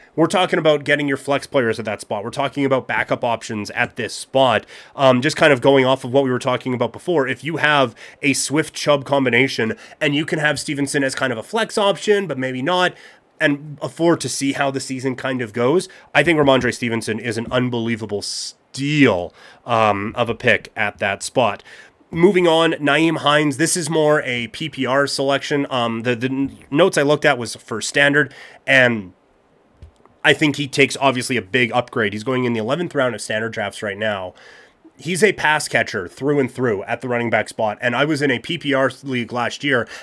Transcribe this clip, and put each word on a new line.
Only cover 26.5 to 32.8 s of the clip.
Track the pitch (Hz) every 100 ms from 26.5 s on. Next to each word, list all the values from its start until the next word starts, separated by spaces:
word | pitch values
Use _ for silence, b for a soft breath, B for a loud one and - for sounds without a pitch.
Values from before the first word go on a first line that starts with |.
| - -
notes | 139 185 -
I |
looked | 143 147
at | 151 127
was | 117 -
for | - 113
standard, | - 147 143 147 139 B B B -
and | 135 123 113 92 - _ _ _ _ _ _ - _ _ _
I | 151
think | 147 156 139
he | 143
takes, | - 135 -
obviously, | 135 127 120 120
a |
big | 95 127 120
upgrade. | 120 123 123 107
He's | 104
going | 110 127
in | 123
the | 117
eleventh | 110 156